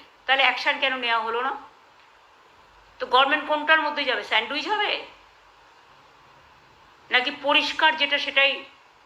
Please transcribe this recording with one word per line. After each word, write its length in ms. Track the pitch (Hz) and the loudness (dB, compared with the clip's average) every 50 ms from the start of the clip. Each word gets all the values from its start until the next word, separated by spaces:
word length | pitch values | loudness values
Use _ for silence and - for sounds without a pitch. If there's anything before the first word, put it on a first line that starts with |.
| - - _ _ - | -20 -20 _ _ -4
"তাহলে 160 | 254 269 269 | -2 0 2
অ্যাকশন 380 | 269 254 247 - - 302 269 269 | 2 2 0 0 -2 -2 -2 0
কেন 160 | 277 262 262 | -2 -2 -2
নেওয়া 240 | 254 240 233 226 226 | -2 -4 -2 -2 -2
হলো 220 | 220 226 226 240 | -2 -2 -4 -4
না?" 340 | 262 277 - - - - - _ _ _ _ _ - _ _ _ _ _ _ _ _ _ _ - - _ - - - - - - | -4 -4 -6 -8 -12 -20 -20 _ _ _ _ _ -20 _ _ _ _ _ _ _ _ _ _ -20 -20 _ -20 -20 -20 -18 -12 -10
তো 80 | 254 | -2
গভর্নমেন্ট 420 | 254 254 262 277 277 302 294 285 302 | 2 4 4 4 4 2 0 0 0
কোনটার 320 | 302 294 294 320 320 311 | -2 0 4 4 4 4
মধ্যে 240 | 302 294 294 285 269 | 4 0 -2 -2 -2
যাবে? 200 | 254 233 208 - | -2 -2 -4 -2
স্যান্ডউইচ 440 | - 226 220 233 - 285 302 277 359 | -2 0 0 0 -2 -4 -6 -4 -4
হবে? 380 | 427 415 403 339 - - - - - - - - _ - - - - - - - - - - - - - - - - - - - - - - - - _ - - - - - - - - - - | -2 -2 -2 -2 -4 -6 -8 -12 -20 -20 -20 -20 _ -20 -20 -20 -20 -20 -20 -20 -20 -20 -20 -20 -20 -20 -20 -20 -20 -20 -20 -20 -20 -20 -20 -20 -20 _ -20 -20 -20 -20 -20 -20 -20 -20 -6 -2
নাকি 200 | 226 254 254 285 | -2 0 0 -2
পরিষ্কার 680 | 285 - 269 285 294 302 294 285 - - 320 311 302 | -6 -4 0 2 2 2 2 -2 0 2 2 2 2
যেটা 220 | 302 285 277 285 277 | 2 0 -2 -2 -2
সেটাই 460 | 277 277 269 277 277 277 254 - - - - _ _ _ _ _ _ | -2 0 2 2 2 2 0 -4 -10 -18 -20 _ _ _ _ _ _